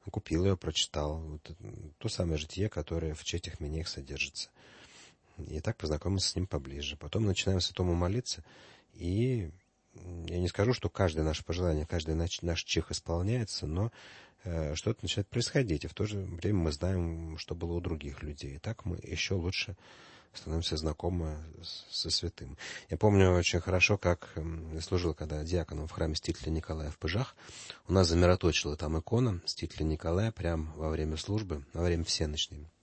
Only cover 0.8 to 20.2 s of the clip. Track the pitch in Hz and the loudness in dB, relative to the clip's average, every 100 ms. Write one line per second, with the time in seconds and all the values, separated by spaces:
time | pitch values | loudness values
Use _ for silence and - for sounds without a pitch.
0.8 | - - 76 78 80 76 - 82 - - | -2 -2 -2 -4 -8 -10 -12 -14 -14 -14
1.8 | 78 - 117 - 87 78 80 - 104 - | -16 -8 -6 -2 0 0 -2 -2 -2 -2
2.8 | 73 85 80 78 - 85 - - 76 78 | -4 -2 -2 -4 -4 -6 -6 -8 -6 -4
3.8 | 80 - 69 71 65 - - _ - - | -6 -8 -10 -6 -6 -6 -12 _ -20 -20
4.8 | - - - _ _ - - 76 78 113 | -20 -20 -20 _ _ -14 -6 -4 -4 -2
5.8 | 78 76 92 98 - - 90 78 67 69 | -2 0 0 0 0 0 -2 -2 -4 -6
6.8 | 73 76 76 - 107 92 - 95 - - | -6 -6 -4 0 2 2 2 2 0 0
7.8 | 90 85 87 107 - - - - - - | 2 4 2 0 -4 -10 -12 -20 -20 -20
8.8 | _ - 85 95 127 123 85 82 _ _ | _ -8 -2 2 2 0 -4 -10 _ _
9.8 | _ - 90 87 80 85 90 - 107 120 | _ -16 -12 -10 -4 0 0 4 4 4
10.8 | - - 95 78 78 76 - 87 90 78 | -2 2 2 4 2 0 -2 0 2 2
11.8 | 78 87 80 80 85 - 85 82 - - | 0 -2 0 0 0 -2 -2 -2 0 0
12.8 | - 92 - 85 92 123 110 - 73 82 | 0 -6 -2 0 2 0 -2 -4 -2 0
13.8 | 113 - - - - _ 92 82 78 76 | 0 -4 -20 -20 -20 _ -4 -2 0 -2
14.8 | - 113 104 - - 120 117 147 120 - | -2 -2 -2 -2 0 0 2 2 2 0
15.8 | 107 - 104 101 92 113 104 101 80 73 | -2 -4 -2 -2 -6 -2 2 2 2 0
16.8 | 90 95 85 82 82 78 - 87 85 85 | 0 0 0 -4 -8 -10 -8 -6 -2 -2
17.8 | 85 80 71 69 76 73 69 69 - 113 | -2 -4 -6 -8 -10 -8 -10 -6 -6 -6
18.8 | - 87 - - - 95 85 - - 95 | -6 -6 -6 -6 -2 0 -2 -2 -6 -8
19.8 | - - - - | -14 -20 -20 -20